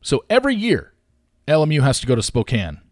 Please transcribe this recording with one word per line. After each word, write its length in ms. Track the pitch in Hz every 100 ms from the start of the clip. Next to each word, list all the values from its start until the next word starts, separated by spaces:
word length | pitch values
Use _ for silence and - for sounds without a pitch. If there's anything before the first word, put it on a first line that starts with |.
So 240 | - 208 -
every 280 | 233 269 240
year, 380 | 226 143 - _ _ _ _ _ -
L 160 | 156
M 80 | 156
U 120 | 151
has 180 | 135 131
to 80 | 120
go 80 | 120
to 60 |
Spokane 580 | 110 123 110 127 87 73 _